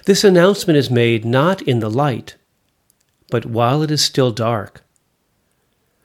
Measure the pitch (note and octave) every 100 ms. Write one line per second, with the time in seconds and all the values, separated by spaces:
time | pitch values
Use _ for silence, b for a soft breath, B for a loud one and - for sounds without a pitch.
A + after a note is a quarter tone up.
0 | - G3+ G#3 F3 F3+ G3 - D3 A#2 A#2+
1 | A#2 A2+ A#2 B2+ D#3+ F#3+ - A#2+ G#2+ A2+
2 | D3 A2+ - - _ _ _ _ _ _
3 | _ _ - A#2+ B2 A2+ A#2+ D3 D3+ D3+
4 | - - B2+ A#2 A2+ A2+ G2+ - _ _
5 | _ _ _ _ _ _ _ _ _ _